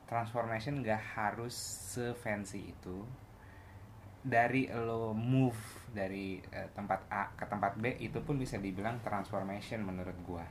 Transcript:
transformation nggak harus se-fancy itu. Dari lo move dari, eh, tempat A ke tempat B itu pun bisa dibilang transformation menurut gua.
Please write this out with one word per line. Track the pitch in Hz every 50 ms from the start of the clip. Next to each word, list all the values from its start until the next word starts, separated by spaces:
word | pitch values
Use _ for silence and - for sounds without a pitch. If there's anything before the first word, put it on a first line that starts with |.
| -
transformation | - 117 117 117 113 - 123 117 117 113 110 110 139 143 143
nggak | 123 110 107 107 107 - -
harus | - 107 104 104 113 117 120 117 - - - - - - - -
se-fancy | 127 120 120 120 - - 117 104 101 101 98 - 101 90 90 85
itu. | - - 92 90 95 104 120 135 - - - - - - - - - - - - - - - - - - - - -
Dari | - 135 120 117 117 120 123 135 131 -
lo | - 120 117 113 113 113 113 110 110
move | 110 113 120 131 131 131 127 113 110 110 - - - - -
dari, | - 107 98 95 95 98 98 95 95 92 -
eh, | - - 92 95 95 -
tempat | - 104 98 95 - - -
A | 107 101 101 -
ke | - - -
tempat | - 104 104 95 101 101 110
B | 110 123 - -
itu | 123 107 - 120
pun | 113 - 147
bisa | 139 127 123 - 107
dibilang | 98 98 92 95 101 110 120 123
transformation | 110 107 101 101 95 - 101 98 95 98 98 101 - - 123 110
menurut | 107 98 92 90 90 92 90 90 87
gua. | 87 87 85 85 80